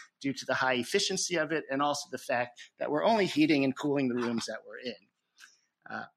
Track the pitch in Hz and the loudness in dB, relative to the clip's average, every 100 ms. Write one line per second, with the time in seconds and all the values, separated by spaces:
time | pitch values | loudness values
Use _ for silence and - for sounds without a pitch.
0 | - _ 139 127 - 123 131 127 120 202 | -20 _ -6 -4 -2 0 2 0 0 0
1 | 202 185 - 170 151 156 - 135 147 147 | 0 -2 -2 -2 0 -2 -2 0 0 -2
2 | - 123 - 123 120 - - - 127 147 | -6 -8 -2 -2 -2 -6 -20 -8 -2 2
3 | 170 226 175 143 156 147 135 - 147 143 | 4 4 4 4 6 6 4 2 0 2
4 | 131 120 120 117 - 110 101 117 123 107 | 2 0 0 -2 -4 -8 -12 -14 -12 -12
5 | _ _ _ _ - _ _ _ - 107 | _ _ _ _ -20 _ _ _ -12 -12
6 | 113 | -10